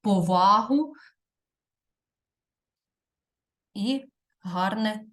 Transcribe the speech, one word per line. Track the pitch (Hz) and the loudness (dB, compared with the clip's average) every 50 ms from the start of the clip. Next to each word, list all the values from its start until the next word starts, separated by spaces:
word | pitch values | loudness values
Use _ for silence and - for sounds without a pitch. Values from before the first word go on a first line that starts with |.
повагу | _ 214 196 185 170 165 185 180 185 196 208 214 220 233 269 294 311 294 - - - - _ _ _ _ _ _ _ _ _ _ _ _ _ _ _ _ _ _ _ _ _ _ _ _ _ _ _ _ _ _ _ _ _ _ _ _ _ _ _ _ _ _ _ _ _ _ _ _ _ _ _ _ _ | _ 0 0 0 2 2 2 2 4 4 4 4 2 2 0 0 0 -2 -8 -18 -20 -20 _ _ _ _ _ _ _ _ _ _ _ _ _ _ _ _ _ _ _ _ _ _ _ _ _ _ _ _ _ _ _ _ _ _ _ _ _ _ _ _ _ _ _ _ _ _ _ _ _ _ _ _ _
і | 208 196 247 269 269 - - _ _ _ _ _ _ | -6 -4 -2 -2 -4 -6 -12 _ _ _ _ _ _
гарне | _ 185 175 180 185 196 214 220 220 214 214 214 - - | _ -8 -4 -4 -2 -2 -2 -2 -4 -4 -4 -6 -12 -16